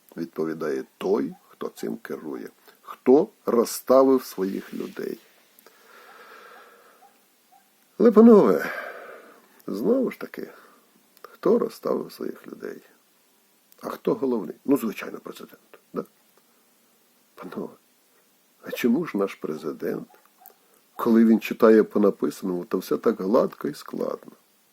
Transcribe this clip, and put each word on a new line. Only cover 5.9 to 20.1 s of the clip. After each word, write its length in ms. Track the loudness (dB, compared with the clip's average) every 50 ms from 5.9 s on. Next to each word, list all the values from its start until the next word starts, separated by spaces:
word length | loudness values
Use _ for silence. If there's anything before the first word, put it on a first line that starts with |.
| -20 -20 -20 -20 -20 -20 -20 -20 -20 -20 -20 -20 -20 -20 -20 -20 -20 -20 _ _ _ _ _ _ _ _ _ _ _ _ _ _ _ _ _ _ _ _ _ _ _
Але, 140 | 2 4 6
панове, 600 | 8 10 10 10 10 10 8 6 4 0 -2 -6 -10 -10 -12 -14 -16 -16 -18 -20 -20 -20 -20 -20 -20 _ _ _ _ _ -12
знову 440 | -12 -8 -4 0 0 0 0 0 -4
ж 80 | -6 -8
таки, 300 | -14 -14 -12 -14 -14 -14 -16 -20 -20 _ _ _ _ _ _ _ _ _ _ _
хто 380 | -20 -20 -10 -2 0 2 2 2
розставив 520 | 0 -4 -8 -8 -6 -4 -4 -4 -6 -10
своїх 360 | -12 -12 -12 -12 -12 -14 -16
людей? 340 | -20 -18 -16 -14 -14 -14 -16 _ _ _ _ _ _ _ _ _ _ _ _ _ _ _ _ _ _ _ _
А 80 | -12 -12
хто 240 | -10 -6 -4 -4 -4
головний? 420 | -2 -2 -4 -4 -4 -6 -8 -14 _ -2
Ну, 120 | -2 -2
звичайно, 420 | 0 0 -4 -8 -8 -12 -14 -14 -16
президент. 600 | -16 -16 -18 -18 -20 -20 -20 -20 _ _ -20 -20 _ _ -10
Да? 120 | -10 -10 _ _ _ _ _ _ _ _ _ _ _ _ _ _ _ _ _ _ _ _ _ _ _ _ _ _
Панове, 380 | -20 -18 -14 -12 -12 -12 -12 -14 _ _ _ _ _ _ _ _ _ _ _ _ _ _ _ _ _
а 100 | -14 -12
чому 340 | -8 -2 0 0 2 0 -2
ж 120 | -4 -4
наш 180 | -4 -4 -4 -6
президент, 720 | -10 -12 -10 -10 -8 -8 -10 -10 -8 -8 -8 -8 -8 -10 -14